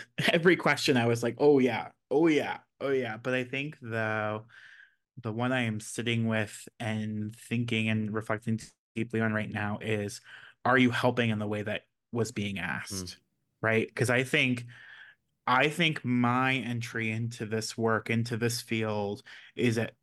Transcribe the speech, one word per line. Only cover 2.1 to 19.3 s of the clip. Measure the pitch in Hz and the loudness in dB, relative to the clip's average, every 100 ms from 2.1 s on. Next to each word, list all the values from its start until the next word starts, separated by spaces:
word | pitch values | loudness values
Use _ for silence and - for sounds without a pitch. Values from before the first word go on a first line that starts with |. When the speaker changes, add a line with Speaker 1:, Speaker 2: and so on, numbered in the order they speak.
Speaker 1:
oh | 139 165 | 2 4
yeah, | 147 101 - _ - | 4 0 -6 _ -8
oh | 139 | -2
yeah." | 131 123 110 | -2 -2 -6
But | 127 | -2
I | 127 123 | -2 -2
think | 135 147 151 | -6 -8 -10
the, | 120 113 110 107 107 107 117 - - - - _ _ - | -6 -2 -2 -2 -2 -4 -10 -20 -20 -20 -20 _ _ -10
the | 113 | -6
one | 110 123 | -2 0
I | 127 | 0
am | 117 107 | -2 -4
sitting | - - 117 117 113 | -8 -6 -2 0 0
with | 110 104 - - - | 0 -2 -8 -18 -8
and | 113 110 107 107 107 | -6 -4 -4 -6 -8
thinking | - - 117 120 110 110 | -10 -4 -2 0 0 0
and | 110 107 | 0 -2
reflecting | 107 104 107 - 110 - _ _ | -4 -4 -4 -4 -6 -6 _ _
deeply | 113 113 113 | -8 -4 -2
on | 113 | 0
right | 107 107 | -2 -4
now | 107 104 104 | -4 -4 -6
is, | 110 107 101 - - - - _ 120 | -4 -4 -4 -10 -16 -20 -20 _ 2
are | 131 | 6
you | 127 | 6
helping | 120 123 123 117 | 4 2 2 0
in | 107 | 0
the | 104 | -2
way | 104 | -4
that | 104 101 - _ _ | -4 -6 -10 _ _
was | 117 110 | -4 -2
being | 104 101 95 | -4 -6 -4
asked? | - - - | -6 -6 -8
Speaker 2:
Mm. | 98 90 - _ _ _ _ | -10 -10 -14 _ _ _ _
Speaker 1:
Right? | 110 110 - - | 0 2 0 0
'Cause | 123 | 2
I | 123 131 | 2 2
think, | 156 131 120 - - - - - _ _ _ - | 2 2 0 -6 -18 -20 -20 -20 _ _ _ 2
I | 127 147 | 4 4
think | 151 165 156 | 2 0 0
my | 120 123 120 127 131 131 | -2 2 2 2 0 0
entry | 113 120 117 113 110 | -2 -6 -6 -4 -4
into | 110 117 117 110 | -4 -4 -6 -6
this | 110 107 - | -4 -4 -2
work, | 113 110 - | 2 2 0
into | 113 113 113 | -2 -2 0
this | 117 117 | -2 -2
field, | - 113 110 104 101 101 - | -4 -2 -2 -2 -4 -6 -12